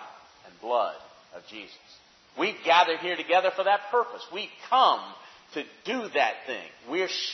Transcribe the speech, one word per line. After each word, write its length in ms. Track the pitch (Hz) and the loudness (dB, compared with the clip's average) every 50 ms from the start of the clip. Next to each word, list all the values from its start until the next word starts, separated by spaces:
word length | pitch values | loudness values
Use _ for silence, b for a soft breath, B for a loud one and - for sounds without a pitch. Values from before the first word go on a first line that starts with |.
| - - - - - - - - - | -12 -16 -18 -20 -20 -20 -20 -20 -20
and 160 | - - - | -20 -20 -14
blood 340 | - 113 123 120 104 87 76 - - - - - _ _ - | -6 0 2 2 2 0 -2 -8 -16 -20 -20 -20 _ _ -20
of 80 | 87 85 - | -20 -18 -16
Jesus. 240 | 110 107 98 87 - - _ - - - _ _ _ _ _ _ _ 127 | -16 -16 -16 -18 -20 -20 _ -20 -20 -20 _ _ _ _ _ _ _ -2
We 180 | 160 214 190 - - | -2 -2 -2 -4 2
gather 320 | 160 165 175 240 - - - | 4 6 6 6 6 2 -2
here 180 | 165 180 180 | -2 -4 -4
together 360 | 156 156 160 165 185 185 185 185 | -4 0 2 4 4 4 2 0
for 100 | - 190 | 0 2
that 160 | 196 202 202 - - | 2 2 2 0 0
purpose. 340 | - 240 226 - - - - - 160 | 0 0 0 0 -6 -14 -14 -12 -10
We 160 | 196 208 - - - - - | -10 -10 -10 -14 -18 -4 0
come 320 | 240 262 254 190 135 110 - - - - B B B B B _ - | 4 6 6 6 4 2 -2 -12 -16 -18 B B B B B _ -10
to 100 | 156 135 - - - _ | -10 -10 -10 -14 -16 _
do 240 | 196 233 262 220 190 - | -6 -4 -4 -4 -2 0
that 200 | 147 127 110 - - - 131 | 2 2 2 0 -4 -8 -10
thing. 180 | 123 101 87 78 - - - 117 | -10 -10 -10 -14 -18 -20 -12 -6
We're 200 | 143 180 185 175 - - - - | -4 -2 -2 -2 -4 -6 -6 -8